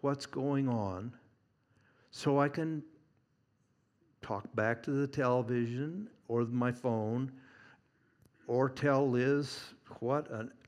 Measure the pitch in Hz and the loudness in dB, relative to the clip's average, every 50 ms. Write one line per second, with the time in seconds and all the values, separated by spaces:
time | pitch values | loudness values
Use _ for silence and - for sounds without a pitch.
0 | - 139 143 139 - - - 135 131 143 139 139 135 127 120 113 101 98 92 90 | -2 -2 -2 -2 -6 -8 -6 -2 -2 0 0 2 2 2 0 0 0 -2 -4 -4
1 | 107 120 - - _ _ _ _ _ _ _ _ _ _ _ _ _ _ _ _ | -8 -10 -12 -14 _ _ _ _ _ _ _ _ _ _ _ _ _ _ _ _
2 | _ _ - - - 151 139 143 143 147 143 170 160 160 160 151 - - - - | _ _ -10 -2 2 4 4 6 4 4 2 0 -2 -2 -2 -4 -6 -10 -18 -20
3 | _ _ _ _ _ _ _ _ _ _ _ _ _ _ _ _ _ _ _ _ | _ _ _ _ _ _ _ _ _ _ _ _ _ _ _ _ _ _ _ _
4 | _ _ _ - - - 107 98 - - - 110 107 113 117 - - 151 139 139 | _ _ _ -14 -8 -6 -6 -6 -6 -4 -2 0 2 2 0 0 -2 -2 0 0
5 | 143 135 135 147 131 123 123 127 117 113 123 120 120 117 120 127 143 156 175 196 | 0 0 0 0 2 2 2 2 2 0 0 0 0 0 -2 -4 -4 -4 -6 -8
6 | 214 - - - _ - 117 120 120 117 123 123 120 123 123 123 - 123 113 110 | -10 -12 -14 -16 _ -2 0 0 0 2 2 0 2 0 0 0 -2 -2 0 0
7 | 107 107 117 127 135 131 131 - - - - - - - - _ _ _ _ _ | 0 -2 -2 -2 -4 -4 -8 -12 -20 -20 -20 -20 -20 -20 -20 _ _ _ _ _
8 | _ _ _ _ _ _ _ _ - - 120 127 135 127 131 - 143 143 135 135 | _ _ _ _ _ _ _ _ -6 0 2 2 2 2 0 0 2 4 4 4
9 | 143 131 123 123 127 139 143 143 143 - - - - - - - _ - - - | 4 4 2 2 4 4 2 2 0 -4 -8 -12 -14 -16 -20 -20 _ -20 -12 -6
10 | 117 120 139 151 147 - 123 110 113 131 - - - | -2 -2 -2 -2 -2 -4 -8 -8 -8 -10 -12 -14 -10